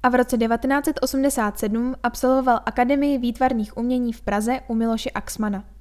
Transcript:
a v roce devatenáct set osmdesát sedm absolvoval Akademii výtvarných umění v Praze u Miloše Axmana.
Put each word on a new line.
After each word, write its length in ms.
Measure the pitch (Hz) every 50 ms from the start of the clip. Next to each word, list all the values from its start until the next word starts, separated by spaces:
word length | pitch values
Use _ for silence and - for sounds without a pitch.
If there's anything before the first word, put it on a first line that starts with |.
| -
a 60 | 254
v 60 | 247
roce 220 | 247 247 - 262
devatenáct 480 | 226 226 226 233 233 - 262 277 285 285
set 140 | 320 294 -
osmdesát 580 | - 262 - 269 269 285 269 247 220 208 202 -
sedm 360 | - 208 208 233 240 254 254 - -
absolvoval 560 | 240 233 - - 254 262 269 254 262 233 214 -
Akademii 520 | 226 226 254 247 240 285 277 285 285 285
výtvarných 600 | 254 240 240 226 - 262 262 262 226 208 214 -
umění 360 | - 233 247 254 254 247 233 226
v 80 | -
Praze 380 | - - 202 208 214 233 254 262 -
u 60 | - 233
Miloše 360 | 226 226 226 226 226 - 247
Axmana. 540 | - 202 - - - - 214 208 202 190 214 - - -